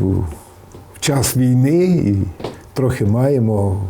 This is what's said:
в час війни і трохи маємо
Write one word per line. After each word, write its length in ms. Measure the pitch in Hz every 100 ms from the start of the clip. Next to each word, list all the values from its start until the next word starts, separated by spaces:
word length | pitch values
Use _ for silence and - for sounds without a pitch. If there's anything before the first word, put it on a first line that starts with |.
| 95 90 85 76 - - - - - -
в 40 |
час 380 | - 139 - 123
війни 480 | 127 123 131 170 185
і 300 | 175 101 101 92 - - - -
трохи 320 | - 127 127 104
маємо 760 | 113 135 139 110 104 101 95